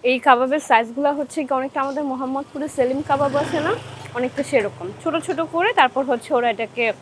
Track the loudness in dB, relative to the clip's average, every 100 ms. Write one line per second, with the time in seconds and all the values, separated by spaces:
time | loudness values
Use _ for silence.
0 | 2 2 6 4 4 0 4 4 4 0
1 | 0 0 -4 -4 -2 -2 -2 -4 -4 -2
2 | -4 -4 -4 -4 -6 -8 -6 0 0 0
3 | 0 0 2 0 0 -2 0 -2 -6 -16
4 | -10 -4 -4 -2 0 2 0 -6 -12 -6
5 | -2 -2 -2 -2 -2 0 2 4 4 2
6 | 0 -2 0 0 0 -2 -6 -2 -2 -2